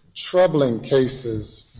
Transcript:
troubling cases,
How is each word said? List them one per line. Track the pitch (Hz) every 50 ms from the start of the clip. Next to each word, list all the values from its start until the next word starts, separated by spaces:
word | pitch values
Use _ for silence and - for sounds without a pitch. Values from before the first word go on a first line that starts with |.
| _ _ -
troubling | - - - 180 180 185 170 156 147 139 123 117 110
cases, | - - 143 135 127 123 123 - - 117 110 107 104 - - - - _ -